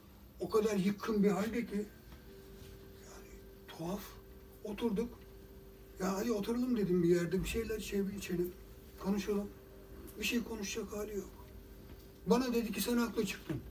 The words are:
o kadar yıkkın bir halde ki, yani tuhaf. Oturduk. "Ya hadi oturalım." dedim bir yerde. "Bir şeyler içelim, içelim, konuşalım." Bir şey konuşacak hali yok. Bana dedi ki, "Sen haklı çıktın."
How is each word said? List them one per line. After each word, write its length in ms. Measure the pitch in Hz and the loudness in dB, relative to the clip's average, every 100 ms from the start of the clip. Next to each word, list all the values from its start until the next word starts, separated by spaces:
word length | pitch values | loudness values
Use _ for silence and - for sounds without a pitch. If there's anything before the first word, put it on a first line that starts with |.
| - - - - | -18 -18 -16 -6
o 100 | 196 | 2
kadar 260 | 220 208 202 | 4 6 4
yıkkın 480 | 180 202 - 214 | 4 2 2 6
bir 60 | 196 | 6
halde 360 | 180 220 240 - | 6 2 0 0
ki, 100 | 202 | -2
yani 1500 | 208 - - - - - - - - - - - - - - - - - - | -4 -8 -16 -16 -16 -16 -16 -16 -14 -16 -16 -16 -16 -16 -16 -16 -16 -18 -14
tuhaf. 340 | - 165 202 - - - - - - | -6 -4 -4 -6 -14 -16 -16 -16 -12
Oturduk. 560 | 208 202 240 196 240 - - - - - - - - - | -8 0 2 4 0 -4 -16 -16 -16 -16 -16 -16 -14 -2
"Ya 140 | 185 190 | 0 2
hadi 140 | 233 | 2
oturalım." 460 | 208 202 240 254 226 | 2 2 2 4 4
dedim 260 | 175 180 | 6 6
bir 60 | 170 | 8
yerde. 340 | 175 170 185 | 6 6 2
"Bir 40 | 165 | 2
şeyler 300 | 226 214 214 | 0 0 -2
içelim, 400 | - 202 196 196 | 0 0 0 -2
içelim, 360 | - 175 175 - - - - - | -2 0 0 -4 -16 -16 -16 -4
konuşalım." 500 | 190 202 214 202 202 - - - - - - - | 0 2 2 0 0 -6 -16 -16 -16 -14 -12 -4
Bir 60 | 214 | 0
şey 180 | 247 | 0
konuşacak 500 | - 220 196 226 196 | 0 -4 -4 -4 -4
hali 240 | 208 208 208 | -4 -4 -4
yok. 120 | - - - - - - - - - - 175 | -6 -8 -14 -16 -14 -16 -14 -14 -16 -2 4
Bana 260 | 240 262 | 6 6
dedi 180 | 233 214 | 2 2
ki, 100 | 208 | 0
"Sen 160 | 202 240 | 2 4
haklı 280 | 226 214 202 | 4 2 0
çıktın." 360 | - - 151 - | -2 -4 -6 -6